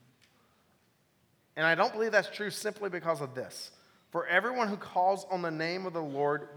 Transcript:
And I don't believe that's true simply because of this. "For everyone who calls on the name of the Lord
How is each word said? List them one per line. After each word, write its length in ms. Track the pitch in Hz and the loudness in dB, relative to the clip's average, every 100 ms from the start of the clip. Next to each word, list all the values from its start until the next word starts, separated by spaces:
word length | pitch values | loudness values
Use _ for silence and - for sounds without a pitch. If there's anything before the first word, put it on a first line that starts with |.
| _ _ _ _ _ _ _ _ _ _ _ _ _ _ _ - | _ _ _ _ _ _ _ _ _ _ _ _ _ _ _ 2
And 80 | 160 | 4
I 100 | 165 | 6
don't 160 | 214 | 4
believe 220 | 214 220 | 2 4
that's 160 | 208 185 | 4 2
true 200 | - 208 | -2 -6
simply 400 | - 208 202 202 | -4 -6 -4 -4
because 300 | 180 165 156 | -2 -2 -2
of 160 | 139 127 | -4 -6
this. 360 | 95 - - - _ _ _ | -8 -10 -14 -16 _ _ _
"For 160 | 170 165 | -4 2
everyone 440 | 180 220 254 214 | 2 4 2 0
who 80 | 202 | -2
calls 480 | - 185 185 196 190 | -2 2 2 2 -2
on 120 | 185 | -2
the 100 | 170 | -2
name 340 | 156 165 185 185 | -2 -2 -2 -4
of 60 | |
the 100 | 170 | -4
Lord 460 | 151 139 143 151 151 | -4 0 0 0 -4